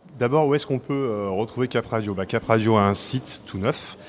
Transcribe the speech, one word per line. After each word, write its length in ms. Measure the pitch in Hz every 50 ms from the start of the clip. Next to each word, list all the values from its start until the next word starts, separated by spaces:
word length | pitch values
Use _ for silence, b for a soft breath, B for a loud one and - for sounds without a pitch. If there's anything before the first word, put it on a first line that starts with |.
| _ - 147 120
d'abord, 280 | 123 120 139 160 156
où 80 | 139 143
est-ce 100 | 147 -
qu'on 140 | - 135 120
peut, 140 | - - 139
euh, 360 | 139 135 120 107 104 101 98
retrouver 380 | 92 98 113 113 - 123 131
Cap 200 | 123 - 117 113
Radio ? 260 | - 120 110 107 104 98
Bah, 120 | 92 95
Cap 200 | - 117 113 -
Radio 320 | - 113 113 104 113 110
a 40 | 107
un 140 | 101 101 101
site 460 | - - - - 131 127 - - - -
tout 140 | - - 95
neuf, 380 | 98 131 143 - - - - B B